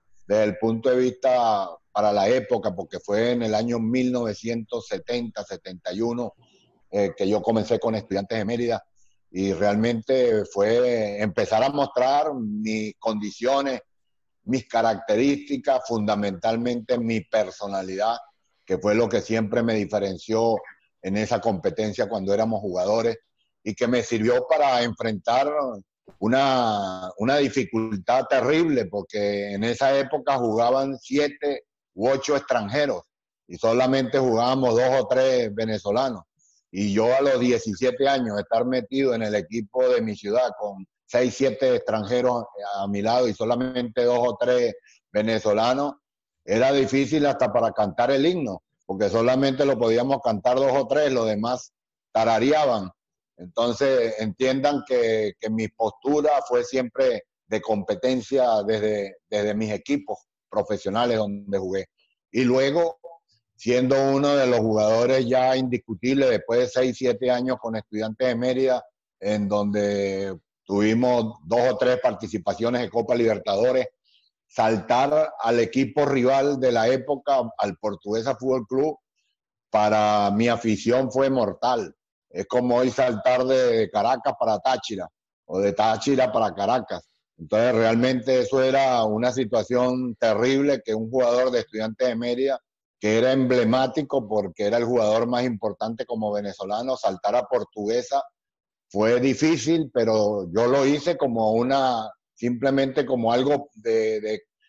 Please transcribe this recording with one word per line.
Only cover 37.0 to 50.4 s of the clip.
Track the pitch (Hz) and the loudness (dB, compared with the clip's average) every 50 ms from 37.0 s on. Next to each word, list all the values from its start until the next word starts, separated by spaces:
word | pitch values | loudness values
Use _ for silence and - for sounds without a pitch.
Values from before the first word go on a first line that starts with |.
| 110 120 127 | 4 4 4
a | 135 | 4
los | 143 139 131 120 | 4 2 2 2
diecisiete | 123 123 120 110 - 110 98 92 127 127 123 - 139 139 | 2 2 2 0 0 -4 -4 -2 -2 -2 0 0 0 2
años | 139 131 120 110 104 104 | 2 0 -2 -2 -4 -4
estar | 98 - 113 113 123 | -4 -2 0 0 0
metido | 127 131 127 110 - 135 135 139 127 117 | 0 -2 -4 -4 -4 -2 0 0 0 0
en | 113 | 0
el | 110 104 107 | -2 -2 -2
equipo | 104 85 87 110 117 104 - - 127 127 127 | -2 -4 -4 -8 -8 -8 -4 -2 0 2 2
de | 127 117 | 2 0
mi | 113 110 101 | 0 -4 -6
ciudad | - 101 101 110 123 127 113 - - | -6 -6 -2 0 0 0 -2 -4 -6
con | 107 101 98 98 95 _ _ _ _ | -8 -10 -10 -10 -18 _ _ _ _
seis, | - - 123 127 120 - | -2 0 0 0 0 0
siete | - 139 131 107 - 135 127 123 | 0 0 0 0 2 2 2 2
extranjeros | - - - 107 107 104 104 123 123 127 123 120 120 113 - - 101 101 101 101 | 0 0 -2 -2 -2 -2 -2 0 0 2 0 0 -2 -6 -8 -12 -12 -10 -8 -6
a | 98 98 | -6 -4
mi | 101 101 101 | -4 -4 -2
lado | 101 113 120 127 127 113 | 0 0 2 2 2 0
y | 98 | 0
solamente | - 110 113 120 123 127 127 127 123 120 110 - 123 120 | -2 -2 -2 0 -2 -2 -4 -4 -6 -6 -4 -2 0 2
dos | 120 123 120 | 2 2 2
o | 120 120 110 - | 0 0 0 0
tres | 120 123 123 123 120 113 - - _ _ _ _ _ _ | 0 2 2 2 2 0 -2 -6 _ _ _ _ _ _
venezolanos, | - 104 107 113 110 107 110 107 101 107 113 123 131 139 143 147 - _ _ _ _ _ _ _ _ _ - | -2 -2 0 0 0 0 2 2 2 2 2 2 2 0 -2 -4 -6 _ _ _ _ _ _ _ _ _ -4
era | - 101 117 127 135 | -2 0 2 4 4
difícil | 143 139 131 - 131 139 139 113 156 151 143 | 4 2 2 2 2 0 0 0 0 0 2
hasta | 139 - - 127 107 | 2 2 0 0 0
para | 110 117 113 110 | 2 2 0 0
cantar | - 110 104 101 - - 120 131 | 0 0 -2 -2 0 0 0 2
el | 139 135 143 | 2 2 2
himno, | 170 185 170 135 104 90 - _ _ _ _ _ | 2 0 0 -4 -6 -8 -10 _ _ _ _ _
porque | - 98 95 104 92 | -8 -4 -2 -2 0
solamente | 101 113 117 123 131 135 139 135 131 139 143 | 2 2 2 4 2 2 2 0 2 2 0
lo | 139 131 113 | 0 2 2
podíamos | 120 113 113 120 123 135 135 - | 2 2 2 2 2 0 -2 -2
cantar | - 117 110 95 | 0 -2 -2 0